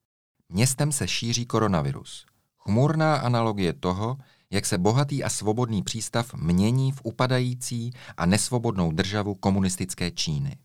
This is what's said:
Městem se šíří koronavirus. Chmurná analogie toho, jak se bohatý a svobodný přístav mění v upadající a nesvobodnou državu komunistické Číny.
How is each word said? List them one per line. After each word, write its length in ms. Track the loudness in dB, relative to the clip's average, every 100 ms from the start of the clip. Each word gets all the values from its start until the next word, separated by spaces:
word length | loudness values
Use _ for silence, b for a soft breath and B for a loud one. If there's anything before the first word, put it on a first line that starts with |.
| _ _ _ _ -6
Městem 420 | 0 2 2 0
se 160 | 0 -2
šíří 380 | -2 -2 -2 0
koronavirus. 800 | 2 4 2 0 -4 -10 -18 -20 _ _ _
Chmurná 580 | 0 4 4 4 2 2
analogie 580 | 2 2 2 2 0
toho, 440 | 0 -2 -2 -2 -6 B B B
jak 160 | -2 0
se 120 | 2
bohatý 460 | 4 4 2 -2
a 60 | -4
svobodný 540 | -2 -2 0 0 -2
přístav 500 | -4 -6 -4 -4 -4
mění 580 | -4 0 2 4 2 0
v 100 | -2
upadající 880 | -6 -2 0 0 -2 -4 -6 -6 -8 -10 B B
a 80 | 2
nesvobodnou 680 | 2 2 0 0 0 0
državu 440 | 0 -2 -2 -2 -2
komunistické 760 | 2 2 2 0 -6 -6 -6
Číny. 460 | -4 -4 -2 -4 -8